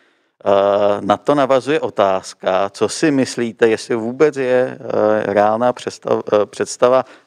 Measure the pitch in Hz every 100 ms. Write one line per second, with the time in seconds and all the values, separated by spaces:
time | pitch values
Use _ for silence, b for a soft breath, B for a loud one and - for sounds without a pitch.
0 | b b b _ 101 98 101 101 101 101
1 | 98 101 - 147 127 131 120 156 113 -
2 | 98 95 - - - 92 98 - 107 -
3 | 160 139 120 - 117 - 117 110 - 117
4 | 113 131 151 135 127 127 131 127 117 110
5 | 107 107 - 101 104 113 123 - - -
6 | - 113 - 104 101 - 101 - 123 131
7 | B B